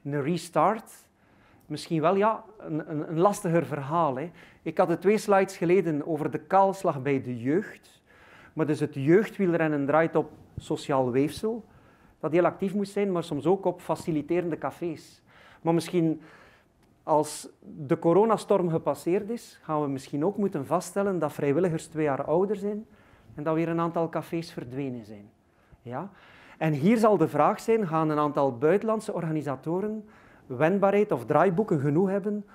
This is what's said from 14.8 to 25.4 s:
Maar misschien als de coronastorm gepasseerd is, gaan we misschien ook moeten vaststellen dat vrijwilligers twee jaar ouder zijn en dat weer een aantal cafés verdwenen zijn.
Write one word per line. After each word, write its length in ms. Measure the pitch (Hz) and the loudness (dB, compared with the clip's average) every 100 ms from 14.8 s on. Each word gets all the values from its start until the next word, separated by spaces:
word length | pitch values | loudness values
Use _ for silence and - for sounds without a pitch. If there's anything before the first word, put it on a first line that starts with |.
| 170 156 - - _ - - - | -8 -8 -14 -20 _ -20 -20 -6
Maar 120 | 165 | 0
misschien 480 | 170 165 180 165 156 - - - _ _ _ _ _ | 0 2 0 2 0 -8 -20 -20 _ _ _ _ _
als 460 | - 151 151 - - _ | 0 0 0 -6 -16 _
de 400 | - 170 135 165 | -18 -10 -4 0
coronastorm 680 | 165 175 226 208 - 202 175 | 4 6 6 2 2 2 2
gepasseerd 600 | 160 160 139 170 190 208 | 0 -2 -4 0 -2 -2
is, 300 | 233 - - | -10 -12 -18
gaan 200 | - 151 | -4 -2
we 60 | 143 | -2
misschien 380 | 135 - 143 156 | -4 -6 -2 -2
ook 120 | - | 0
moeten 280 | 196 160 131 | -2 -2 -2
vaststellen 540 | 170 - 202 202 180 | -2 -2 -4 -2 -2
dat 140 | 151 | -4
vrijwilligers 540 | - 143 143 185 160 - | -2 0 2 2 -2 -6
twee 180 | 151 151 | -2 -2
jaar 180 | 135 | 0
ouder 320 | 139 160 196 202 | 0 0 0 -2
zijn 300 | 202 214 226 _ _ _ - 160 | -4 -6 -12 _ _ _ -20 -8
en 80 | |
dat 120 | 151 160 | -2 0
weer 140 | 165 | 0
een 100 | 170 | 0
aantal 300 | 170 170 165 | -2 -2 -4
cafés 420 | 165 - 170 165 | -4 -6 -8 -8
verdwenen 540 | - 123 127 139 123 107 | -12 -10 -8 -8 -8 -12
zijn. 240 | 107 104 _ | -18 -20 _